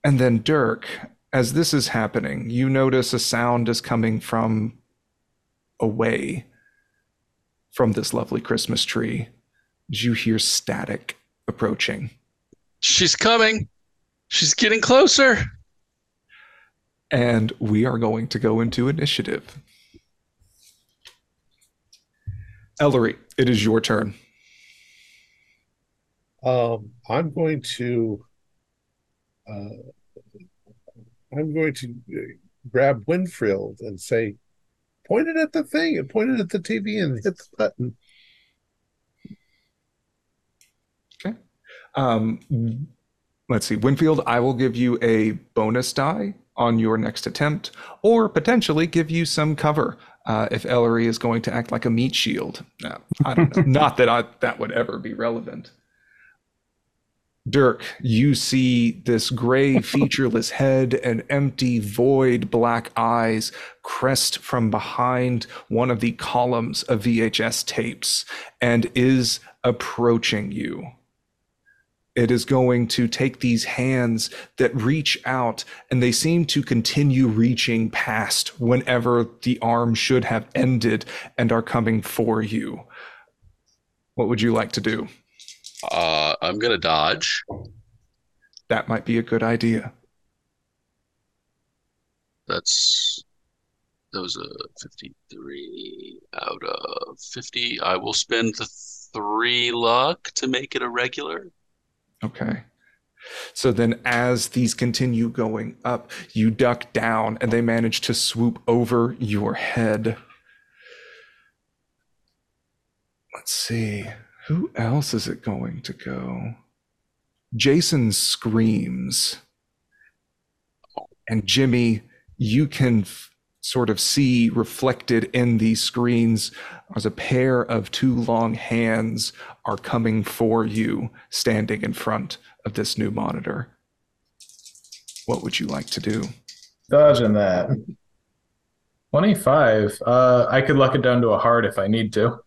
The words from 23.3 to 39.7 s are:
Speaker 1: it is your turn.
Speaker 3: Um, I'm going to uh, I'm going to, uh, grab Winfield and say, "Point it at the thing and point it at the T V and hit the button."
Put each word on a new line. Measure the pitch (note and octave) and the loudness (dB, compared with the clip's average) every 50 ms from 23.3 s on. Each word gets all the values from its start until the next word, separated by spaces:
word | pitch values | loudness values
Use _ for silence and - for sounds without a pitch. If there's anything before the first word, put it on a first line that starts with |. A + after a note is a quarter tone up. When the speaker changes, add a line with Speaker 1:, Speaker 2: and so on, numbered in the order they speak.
| - | 0
Speaker 1:
it | - C3 B2 | 2 2 4
is | B2 G#2+ | 4 4
your | G#2 A2 A2 A2+ | 4 4 2 2
turn. | A2+ - A2 G#2 A2 G#2 G2+ - _ _ _ _ _ _ _ _ - _ _ _ _ _ _ _ _ _ _ _ _ _ _ _ _ _ _ _ _ _ _ _ _ _ _ _ _ _ _ _ _ _ _ _ | 2 2 0 0 0 -4 -8 -14 _ _ _ _ _ _ _ _ -20 _ _ _ _ _ _ _ _ _ _ _ _ _ _ _ _ _ _ _ _ _ _ _ _ _ _ _ _ _ _ _ _ _ _ _
Speaker 3:
Um, | - B2+ B2+ B2 A#2 A#2 A#2 A2 G#2 - - _ _ - | -2 0 2 2 2 0 -2 -4 -6 -16 -20 _ _ -2
I'm | A#2 C#3+ E3+ D#3 - | -2 -2 -2 -2 -2
going | E3+ E3 D#3+ D#3 C#3 - - - | -2 0 0 0 -4 -6 -10 -8
to | - B2 A#2+ B2 A#2 A2+ A2 G#2 G2+ - _ _ _ _ _ _ _ _ _ _ _ _ _ _ _ _ _ _ _ _ _ _ _ _ G#2+ | -6 -4 -2 0 0 0 -2 -4 -8 -10 _ _ _ _ _ _ _ _ _ _ _ _ _ _ _ _ _ _ _ _ _ _ _ _ -16
uh, | G#2+ G2+ G2+ G#2 A2 - - B2+ _ _ _ _ _ - _ _ _ - F3+ _ _ _ _ _ A#2 _ _ - _ A#2 - _ _ _ _ _ B2+ C#3+ | -14 -14 -14 -14 -16 -18 -20 -20 _ _ _ _ _ -20 _ _ _ -20 -20 _ _ _ _ _ _ _ _ -20 _ -20 -20 _ _ _ _ _ -6 -6
I'm | D#3 D#3 D3 | -6 -4 -2
going | D#3+ D#3 D#3 C#3 | -2 -2 -2 -2
to, | - C3 A#2+ A#2 A#2 - - | -6 -12 -12 -14 -16 -16 -12
uh, | - - - - - _ _ _ _ _ _ B2 | -12 -12 -12 -12 -18 _ _ _ _ _ _ -2
grab | - B2+ C3+ C#3 C#3 A#2 G2 | 0 2 4 4 2 0 -2
Winfield | - E3+ F#3 F#3 F3 - - A#2+ G#2 F#2+ G2 G2+ G#2+ G2+ - | -2 -2 -2 -2 -4 -4 -2 0 0 0 0 -4 -8 -12 -14
and | A2+ A2 G2 F2 | -14 -14 -14 -14
say, | - - A#2+ A2+ A2+ G#2 G#2 _ _ _ _ _ _ _ _ _ _ _ _ _ _ | -4 -2 0 0 0 -2 -6 _ _ _ _ _ _ _ _ _ _ _ _ _ _
"Point | - G3+ A#3 D#4+ E4 | 0 0 0 0 0
it | D#4+ | 0
at | D#4+ D#4+ D#4 | 0 0 0
the | - E4 D4+ | 0 -4 -4
thing | - - D#4 E4 E4 D4 E3+ | -2 -2 -2 0 0 -2 -2
and | C#3+ C3+ | -4 -2
point | - A3 G#3+ C4 | -2 0 0 2
it | C4 A#3 | 0 -2
at | G3 E3+ | -2 -2
the | - G3+ | -4 -6
T | E3 - A3 A3+ | -4 -4 -6 -4
V | G3 G#3+ G#3 G#3+ | -4 -4 -2 -2
and | F3+ D3 B2+ A2 | -2 -2 -2 -2
hit | - G3 F#3 - | -4 -4 -6 -6
the | - _ _ | -18 _ _
button." | - G#3+ - - - B2 B2 A#2+ _ _ _ _ _ _ _ _ _ _ _ _ _ _ _ _ _ _ _ _ _ _ _ _ _ _ - - _ _ _ _ _ _ _ | -2 -2 -2 -2 -4 -8 -8 -8 _ _ _ _ _ _ _ _ _ _ _ _ _ _ _ _ _ _ _ _ _ _ _ _ _ _ -20 -20 _ _ _ _ _ _ _